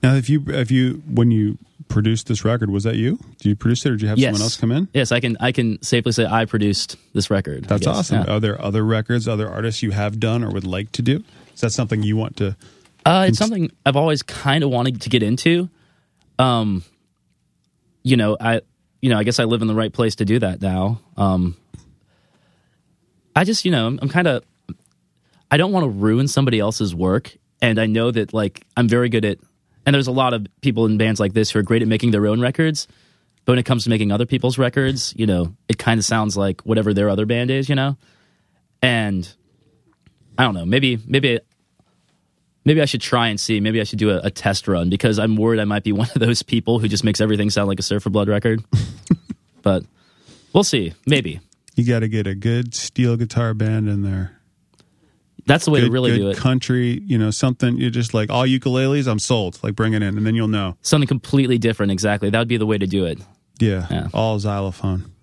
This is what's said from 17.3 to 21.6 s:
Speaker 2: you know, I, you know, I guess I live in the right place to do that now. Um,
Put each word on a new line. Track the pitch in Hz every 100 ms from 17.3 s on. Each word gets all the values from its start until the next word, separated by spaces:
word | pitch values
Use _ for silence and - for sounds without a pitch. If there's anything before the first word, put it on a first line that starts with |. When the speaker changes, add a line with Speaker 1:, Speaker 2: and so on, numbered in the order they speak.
| _ _ _ _ _ _ _
Speaker 2:
you | - 127
know, | 107 104
I, | 113 113 - _ _ _
you | 135
know, | 110
I |
guess | 107 120
I | 117
live | 117
in | 113
the | 110
right | 110
place | - 117 -
to | 104
do | 113
that | 104 90
now. | 95 92 95 113 _ -
Um, | 98 92 90 87